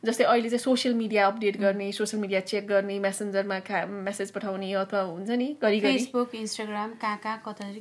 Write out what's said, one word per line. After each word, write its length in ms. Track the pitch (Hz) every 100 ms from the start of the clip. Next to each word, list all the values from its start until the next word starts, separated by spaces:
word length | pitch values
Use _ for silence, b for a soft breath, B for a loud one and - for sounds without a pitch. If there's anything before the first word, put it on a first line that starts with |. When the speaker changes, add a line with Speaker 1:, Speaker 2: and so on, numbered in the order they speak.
| 226
Speaker 1:
जस्तै 180 | 240
अहिले 260 | 233 240 226
चाहिँ 100 | 240
सोसियल 360 | 262 254 254 233
मिडिया 320 | 220 214 196
अपडेट 280 | 220 208 202
Speaker 2:
मह्म। 100 | 202
Speaker 1:
गर्ने, 260 | 196 196
सोसियल 300 | 202 208 214
मिडिया 180 | 202 190
चेक 280 | 185 208 202
गर्ने, 320 | 196 196 196
मेसेन्जरमा 600 | 196 196 208 196 202 190
खा-, 280 | 190 196 175
मेसेज 440 | 202 190 196 196
पठाउने 420 | 202 208 190 190
अथवा 280 | 196 190 208
हुन्छ 280 | 190 170 196
नि 280 | 247 254 294
घरिघरि। 380 | 220 214 269 262
Speaker 2:
Facebook, 360 | 254 247 247 226
Instagram, 640 | 220 - 214 208 214 226
कहाँ 160 | 220 208
कहाँ 260 | 214 220 220
कता 260 | 208 202 202